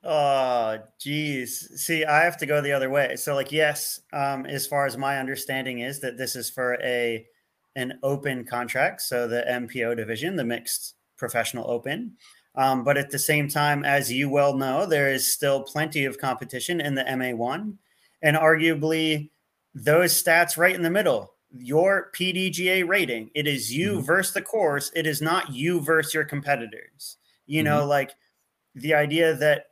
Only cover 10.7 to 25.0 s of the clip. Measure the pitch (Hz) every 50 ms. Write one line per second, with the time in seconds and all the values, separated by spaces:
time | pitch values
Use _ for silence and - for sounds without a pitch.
10.7 | - - - - - _ _ _ _ _ - 117 - 120 113 - - 123 113 -
11.7 | 120 120 - 131 143 190 247 226 - _ _ - - _ _ _ _ 135 131 135
12.7 | 131 127 120 135 143 143 139 139 - 135 - - 156 151 147 143 - 151 147 147
13.7 | 147 143 143 143 139 143 135 113 123 131 143 143 131 143 143 143 135 135 135 131
14.7 | 131 147 196 190 160 147 139 139 135 131 131 - - - - 139 139 139 139 -
15.7 | - 151 156 156 151 156 139 135 131 - - 135 127 - 135 - - 127 - -
16.7 | 180 170 147 147 139 131 131 131 135 131 127 127 123 113 117 120 139 170 208 214
17.7 | 196 - _ _ _ _ _ _ _ _ - 151 147 156 160 156 165 156 156 165
18.7 | 160 151 147 160 160 160 160 156 156 151 151 151 _ _ _ _ _ _ _ _
19.7 | _ 135 107 147 151 170 180 175 180 - - 175 165 170 175 170 - 160 170 185
20.7 | 185 185 175 165 175 202 208 170 131 107 101 - _ _ _ _ - 127 123 123
21.7 | 139 156 175 190 98 - - - - - 180 185 180 180 185 190 151 170 180 180
22.7 | 185 190 180 170 190 202 175 127 123 113 110 110 _ 147 147 147 143 131 107 107
23.7 | 120 143 180 208 202 180 139 131 165 190 190 190 - 196 196 - - 220 196 156
24.7 | 143 139 139 - - 165